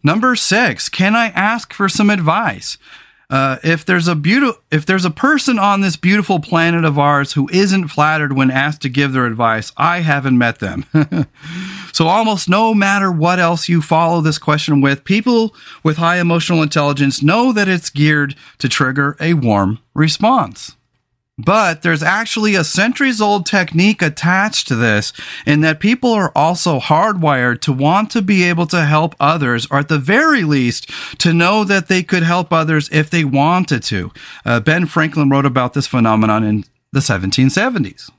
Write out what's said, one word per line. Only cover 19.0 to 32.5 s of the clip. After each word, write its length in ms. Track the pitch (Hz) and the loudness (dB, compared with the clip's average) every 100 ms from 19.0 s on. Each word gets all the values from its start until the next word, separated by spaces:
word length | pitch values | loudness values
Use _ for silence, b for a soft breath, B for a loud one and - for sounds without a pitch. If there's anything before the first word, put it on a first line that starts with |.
| 143 143 | -2 -2
a 140 | 160 | -2
warm 460 | 165 123 101 98 110 _ | 0 2 2 0 -2 _
response. 840 | - 156 - 214 262 113 95 - - _ _ _ _ _ - | -2 0 2 0 0 -2 -10 -18 -20 _ _ _ _ _ -4
But 420 | 113 214 196 156 | 0 2 2 0
there's 220 | 170 160 | -2 0
actually 520 | 156 196 226 - 214 | 0 -2 -2 -2 0
a 100 | 190 | 0
centuries-old 840 | 156 - 220 247 269 220 208 208 175 | 0 0 -2 0 -2 0 0 0 0
technique 560 | 202 175 165 196 214 | -2 0 2 2 2
attached 680 | 160 151 165 185 214 - - | -2 -2 0 0 0 -4 -4
to 80 | 117 | 0
this 380 | 117 104 - B B B - | 2 2 -2 B B B 0
in 160 | 147 | 2
that 180 | 160 156 | 2 0
people 320 | 208 247 247 | 0 0 2
are 200 | 220 175 - | 0 0 0
also 440 | 156 175 180 139 | 0 0 -2 -2
hardwired 840 | - 156 214 190 156 135 123 117 | 0 2 2 0 0 2 0 0
to 100 | - | -2
want 380 | 131 143 190 214 | 0 2 2 0
to 100 | 233 | -2
be 240 | 190 196 | 2 2
able 220 | 180 170 170 | 2 0 0
to 180 | 180 | 0
help 300 | 151 151 160 - | 2 2 0 0
others, 480 | 143 160 131 117 113 | 0 0 0 -2 -2
or 80 | 139 | -4
at 100 | 143 | 0
the 100 | 156 | -2
very 460 | 131 220 320 277 | 2 2 2 2
least, 460 | 160 143 120 - - B B B | 0 0 0 -4 -10 B B B
to 160 | 170 | 0
know 320 | 165 175 214 | 2 2 2
that 240 | 202 196 - | 2 0 2
they 140 | 185 | -2
could 220 | 170 180 | 0 0
help 280 | 165 175 160 | 0 0 0